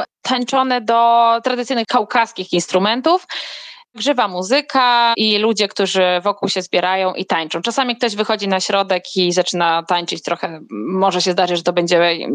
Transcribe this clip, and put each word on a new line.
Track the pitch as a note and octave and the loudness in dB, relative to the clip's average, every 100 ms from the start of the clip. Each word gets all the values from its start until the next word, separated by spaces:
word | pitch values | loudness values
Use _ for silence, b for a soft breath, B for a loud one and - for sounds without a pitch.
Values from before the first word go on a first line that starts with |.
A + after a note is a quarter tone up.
| - _ | -2 _
tańczone | - B3 B3 C4+ C4 B3 | -4 -2 0 0 2 0
do | A3 A#3 A#3 A#3 A#3 A3+ | 2 4 6 6 4 4
tradycyjnych | B3+ B3 A#3+ B3 A3 | 0 -2 -2 -2 0
kaukaskich | B3 G3+ A#3+ A3+ - F#3 | 0 0 0 0 -2 -4
instrumentów. | F3 - F#3 G3+ A#3+ B3 F#4 - B B B B B B A3+ | -2 0 0 0 0 2 0 0 B B B B B B -6
Żywa | A#3 B3+ G#3 | -2 0 0
muzyka | F3+ F#3 C#4 D4 C4+ B3 A#3+ A#3 A3+ | -2 0 0 0 2 4 4 2 2
i | G#3+ G#3 | 2 2
ludzie, | A3 G#3 G3+ | 0 0 -2
którzy | - F#3+ F#3+ F3+ F3+ | 0 0 2 2 2
wokół | G3 G3+ F#3+ | 0 -2 -2
się | F#3+ | -4
zbierają | F3 F3+ F3+ F#3+ F#3 | -2 0 0 0 -2
i | F#3 F#3+ | -4 -2
tańczą. | E3+ D#3 E3+ | -2 -2 -6
Czasami | A#3 B3+ B3 A#3+ | -4 -2 -2 -2
ktoś | A#3 G#3 | -4 -2
wychodzi | G#3+ G#3+ G3 | -2 -2 -2
na | F#3+ | -2
środek | - G3+ F#3+ F#3 - F#3+ | 0 0 0 -2 -4 -2
i | F3+ | 0
zaczyna | F3 F3 F3 E3+ E3 | 2 0 0 0 0
tańczyć | E3 F3+ E3+ E3 | 0 -2 -2 -8
trochę. | - - E3 D#3+ D3+ | -6 -6 -6 -10 -12
Może | G#2 A#2+ F#3 G3 F3+ | -10 -4 0 0 0
się | F#3 | 0
zdarzyć, | F3 F3+ F3 | 0 0 0
że | |
to | E3+ | -2
będzie, | F3 E3+ F3 E3+ E3 - | 0 2 4 2 0 -2